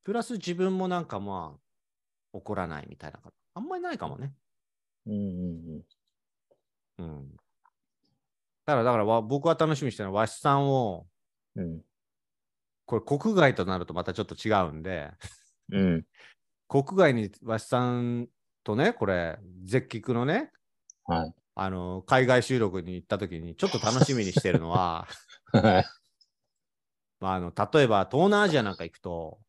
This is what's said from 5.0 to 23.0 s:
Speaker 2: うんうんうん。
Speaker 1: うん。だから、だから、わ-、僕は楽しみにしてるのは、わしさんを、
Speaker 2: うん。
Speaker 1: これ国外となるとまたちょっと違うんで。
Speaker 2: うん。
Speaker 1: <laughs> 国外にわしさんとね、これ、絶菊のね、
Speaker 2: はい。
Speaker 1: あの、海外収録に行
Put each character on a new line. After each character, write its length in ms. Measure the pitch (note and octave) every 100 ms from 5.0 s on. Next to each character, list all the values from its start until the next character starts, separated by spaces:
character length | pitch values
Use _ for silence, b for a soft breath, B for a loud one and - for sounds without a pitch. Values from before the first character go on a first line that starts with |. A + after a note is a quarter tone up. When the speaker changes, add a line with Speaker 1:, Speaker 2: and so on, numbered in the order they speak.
| G#2+
Speaker 2:
う 40 |
ん 40 |
う 20 | G#2
ん 520 | G2+ F2+ F2+ E2 E2
う 80 | D2+
ん。 60 | - _ _ _ _ _ _ _ _ _ _ -
Speaker 1:
う 40 |
ん。 320 | E2 D2 C#2 - _ _ _ _ _ _ _ _ _ _ _ _ -
だ 60 |
か 20 | C#3
ら、 80 |
だ 80 | A#2
か 40 | A#2
ら、 60 |
わ-、 160 | G#2 A#2
僕 240 | A2 C#3 E3
は 80 |
楽 200 | E3 D#3+ D3
し 60 |
み 40 | C#3+
に 60 |
し 40 | G#2+
て 60 |
る 60 | G2
の 60 |
は、 60 | G2+
わ 40 | A2
し 120 | -
さ 160 | D3+
ん 140 | C#3 C#3
を、 380 | C3+ A2+ E2+ F2 _ _ _ _ -
Speaker 2:
う 60 |
ん。 220 | F2 D#2+ - _ _ _ _ _ _ _ _ _ -
Speaker 1:
こ 80 | A2+
れ 60 | - C#3+
国 160 | A3+
外 200 | G3 C#3+
と 100 | -
な 140 | F#2 F#2
る 80 | E2
と 80 |
ま 100 | D#2+
た 80 | F2+
ち 80 | F#2
ょ 20 |
っ 20 | G#2
と 80 | E2
違 160 | A2 G#2 E2+
う 40 |
ん 100 | D2+
で。 280 | F2 F2 D2 - B B B _ -
Speaker 2:
う 80 | G2
ん。 240 | F#2+ D#2+ -
Speaker 1:
<laughs> 600 | _ - _ _ _ _
国 160 | C#3 C#3 F#3+
外 160 | E3
に 160 | A#2+ G2+ -
わ 160 | A#2 A2+
し 80 | -
さ 240 | B2 B2 B2
ん 280 | A#2+ A#2+ A#2+ _ _ _
と 120 | - G#2+
ね、 160 | F#3
こ 140 | - G2+
れ、 320 | F2+ E2+ D#2+ F#2 F2+
絶 240 | F#2 B2 B2+
菊 260 | A2+ B2+
の 100 | A#2 C3
ね、 260 | G3+ D4+ _ _ _ _ _ -
Speaker 2:
は 200 | E2 D#2
い。 80 | - _ -
Speaker 1:
あ 140 | F#2+
の、 320 | F#2 F2+ F#2
海 240 | - C3 B2+
外 160 | B2+
収 160 | - B2+
録 240 | G#2 F#2
に 120 | F2
行 100 | F2+